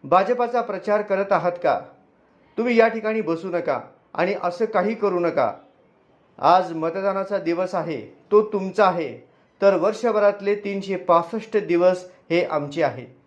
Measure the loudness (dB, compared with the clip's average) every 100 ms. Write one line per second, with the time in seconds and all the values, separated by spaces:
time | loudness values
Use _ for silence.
0 | 4 2 4 0 0 -2 -4 -6 -2 -2
1 | 0 -2 2 0 0 -2 -2 -2 -6 _
2 | _ _ _ _ _ -4 0 4 4 2
3 | -4 -4 -2 -4 -4 -4 -2 -4 -6 _
4 | _ -2 -2 0 -4 -4 0 0 0 -2
5 | -2 0 0 0 -2 -4 _ _ _ _
6 | _ _ _ 0 4 4 2 -4 -6 -2
7 | -4 -4 -4 -4 -2 -2 -2 -4 -4 -8
8 | -10 -20 _ 2 2 -4 -4 2 2 2
9 | -6 -8 _ _ _ _ 4 4 0 0
10 | 0 2 2 2 -2 -2 -2 -6 -4 -6
11 | 2 2 2 -8 -2 -4 0 4 4 2
12 | -8 -20 _ -2 0 -4 -4 -2 -2 -2
13 | -16 _